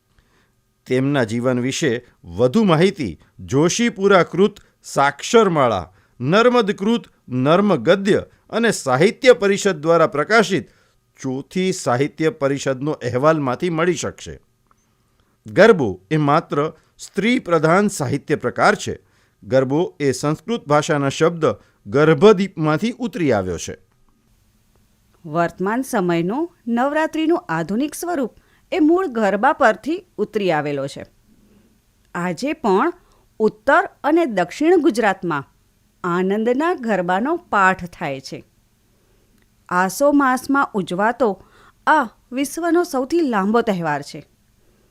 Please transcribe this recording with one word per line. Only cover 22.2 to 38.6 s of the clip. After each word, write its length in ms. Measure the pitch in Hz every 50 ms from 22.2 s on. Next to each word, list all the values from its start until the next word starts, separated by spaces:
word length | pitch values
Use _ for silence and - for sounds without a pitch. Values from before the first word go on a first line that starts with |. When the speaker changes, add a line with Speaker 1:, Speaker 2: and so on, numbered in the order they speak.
| 185 214 220 180 202 190 - 165 156 156 156 151 196 233 214 -
Speaker 1:
ઉતરી 320 | 247 208 - - 170 139
આવ્યો 260 | 113 101 95 92 85 80
છે. 200 | - - - - _ _ _ _ _ _ _ _ _ _ _ _ _ _ _ _ _ _ _ _ _ _ _ _ _ _ _ _ _
Speaker 2:
વર્તમાન 560 | 160 147 170 170 170 - - 185 196 220 254
સમયનું 760 | 262 - - 214 180 175 170 170 170 180 220 285 339 339 - _ _ 233
નવરાત્રિનું 720 | 233 233 254 285 294 302 320 311 311 311 320 311 339 -
આધુનિક 560 | - - 160 165 170 156 196 226 285 311 -
સ્વરૂપ 360 | - 359 339 349 - 254 202 - _ _ _ _ _ _ _
એ 80 | - 370
મૂળ 280 | 311 294 339 359 381 311
ગરબા 460 | 240 226 220 196 202 196 226 277 311
પરથી 520 | - 285 - - - - 262 330 381 - _ _ -
ઉતરી 340 | - - - 214 202 180
આવેલો 360 | 160 151 143 147 143 139 135 139
છે. 180 | - - - - _ _ _ _ _ _ _ _ _ _ _ _ _ _ _ _ _ _ _ _ -
આજે 380 | 175 175 180 170 - 247 285 320
પણ 400 | - - 196 185 196 262 339 349 - _ _ _ _ _ _ _ _
ઉત્તર 500 | 220 214 214 - _ - 294 339 392 - - _ -
અને 220 | 269 311 349 330
દક્ષિણ 520 | 269 214 190 175 175 - - 294 330 370 359
ગુજરાતમાં 640 | 269 - 214 226 220 220 - - - 170 156 143 135 - _ _ _ _ _ _ _ _ _ _ -
આનંદના 680 | 180 170 180 185 190 196 220 220 240 247 262 311 339 359
ગરબાનો 640 | 339 247 226 208 180 175 175 180 190 226 285 339 339
પાઠ 480 | - _ - 208 190 185 190 185 180
થાય 340 | 175 - - 180 147 139 135
છે. 240 | - - 170 139 - _ _ _